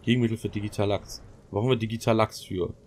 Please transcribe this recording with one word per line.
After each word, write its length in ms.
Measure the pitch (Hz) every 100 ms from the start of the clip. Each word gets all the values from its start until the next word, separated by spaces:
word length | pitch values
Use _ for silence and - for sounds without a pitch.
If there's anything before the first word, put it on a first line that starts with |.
Gegenmittel 360 | - 123 117 113
für 120 | 104
Digitalax. 720 | 104 104 - 104 98 - - - - -
Brauchen 180 | 98 120
wir 80 | 123
Digitalax 680 | 110 113 - 110 110 -
für. 300 | - 92 87 -